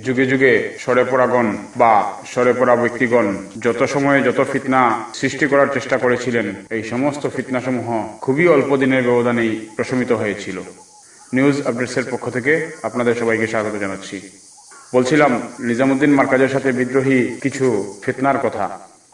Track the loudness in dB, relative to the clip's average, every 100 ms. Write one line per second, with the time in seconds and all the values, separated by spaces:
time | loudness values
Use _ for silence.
0 | -2 0 2 4 4 4 0 -6 -2 0
1 | 2 2 2 2 0 -2 -8 2 4 4
2 | 2 -6 -6 0 2 4 4 4 2 0
3 | 2 2 2 -2 -10 -4 -2 0 0 0
4 | 2 2 2 0 0 -2 0 2 2 0
5 | -6 -6 -4 -2 0 2 2 0 -2 0
6 | 0 0 0 -2 -2 -6 -8 -8 -6 -2
7 | -2 -2 -4 -6 -4 -4 -4 -4 -4 -4
8 | -6 -6 -2 2 4 4 2 2 2 2
9 | 2 2 2 0 0 -2 -6 -8 -4 -2
10 | 0 0 -2 -4 -8 -10 -12 -18 -20 -20
11 | -20 -20 -4 2 2 2 -2 -4 -4 -4
12 | -4 -6 -6 -4 0 0 -2 -8 -6 -2
13 | 0 0 0 0 0 -2 -4 -4 -6 -8
14 | -10 -12 -14 -20 -20 -20 -20 -20 -2 0
15 | 2 4 4 2 -4 -8 -4 0 2 2
16 | 4 4 4 2 2 2 0 0 0 0
17 | 2 2 2 -2 -6 0 0 0 -2 -6
18 | -8 -2 0 0 -2 -2 -6 -8 -18 -20
19 | _